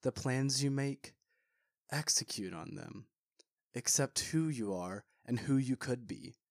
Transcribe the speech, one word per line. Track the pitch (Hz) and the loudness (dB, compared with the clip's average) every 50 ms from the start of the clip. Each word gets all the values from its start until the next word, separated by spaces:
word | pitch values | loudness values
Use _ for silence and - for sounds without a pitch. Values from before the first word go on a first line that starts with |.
| - | -2
The | 131 | -2
plans | 117 - - 135 127 131 135 139 135 131 139 | -4 0 -2 0 2 2 2 2 2 2 2
you | 139 | 2
make, | 139 135 139 139 139 - - - - _ _ _ _ _ _ _ _ _ _ _ _ _ _ _ | 2 2 0 0 -2 -4 -8 -18 -20 _ _ _ _ _ _ _ _ _ _ _ _ _ _ _
execute | - 143 151 - - - - - - - 101 92 90 | -4 -4 0 2 2 2 0 -2 -6 -6 -6 -6 -6
on | 80 82 - - | -8 -8 -8 -8
them. | 98 - - - 101 110 _ _ _ _ _ _ _ - _ _ _ _ _ _ | -10 -10 -10 -12 -14 -16 _ _ _ _ _ _ _ -20 _ _ _ _ _ _
Accept | 120 - - - - 143 131 _ - | -4 0 2 4 4 4 2 _ -2
who | - - - 160 160 160 | -4 2 2 2 2 2
you | 151 123 110 101 98 | 0 0 0 0 0
are | 90 87 90 92 104 - _ _ _ _ | -2 -2 -4 -6 -8 -10 _ _ _ _
and | - 127 120 | -2 -2 0
who | 104 135 135 135 | 2 4 4 4
you | 135 123 131 - | 4 4 0 -2
could | - 131 123 123 120 101 | 0 -2 -2 -2 -2 -10
be, | - - - - - _ _ _ | -10 -10 -10 -16 -16 _ _ _